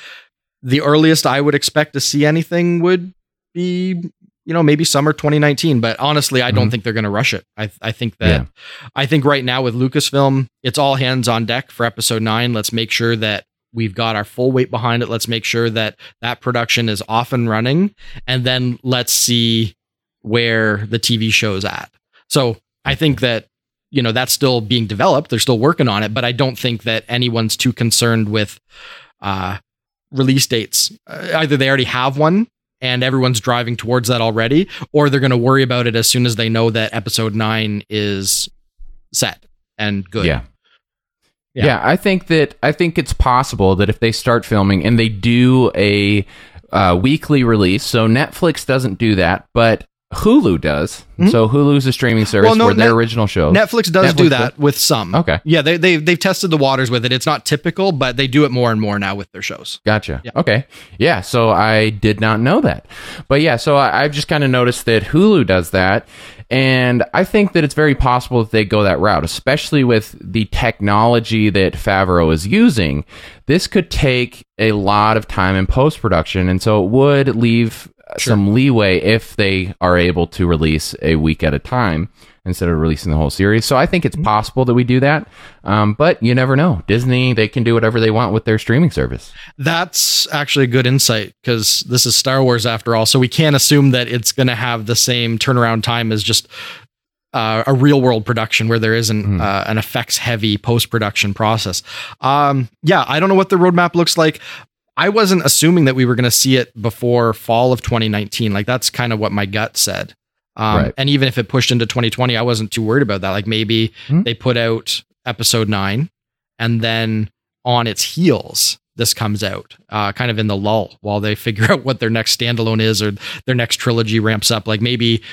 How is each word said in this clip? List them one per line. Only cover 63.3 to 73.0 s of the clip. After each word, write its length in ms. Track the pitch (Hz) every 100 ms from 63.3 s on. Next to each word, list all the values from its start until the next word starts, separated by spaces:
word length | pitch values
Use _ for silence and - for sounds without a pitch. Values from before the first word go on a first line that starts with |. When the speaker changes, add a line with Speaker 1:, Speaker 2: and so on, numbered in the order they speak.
| 139
Speaker 2:
yeah, 140 | 160
so 220 | 120 - 143
I, 260 | 131 107
I've 80 | 147
just 140 | 147 -
kinda 220 | 151 139
noticed 360 | 127 123 120 -
that 180 | 113
Hulu 420 | 98 151 208 190 95
does 240 | 92 85
that, 380 | 95 92 110 - - - - -
and 540 | 127 131 131 123 123 -
I 80 | -
think 300 | 190 214 202
that 100 | 175
it's 120 | 151
very 200 | - 151
possible 480 | 135 135 123 - 123
that 80 | 110
they 140 | 113
go 180 | 104 107
that 160 | 101 73
route, 240 | 101 85
especially 640 | 80 - - 147 - 151
with 320 | 123 113 - -
the 260 | 92 110 104
technology 1040 | - 117 - 101 104 117 120 113 113 107
that 240 | 98 92
Favreau 580 | - - 98 92 87 80
is 140 | 80 98
using. 560 | 190 233 117 80 71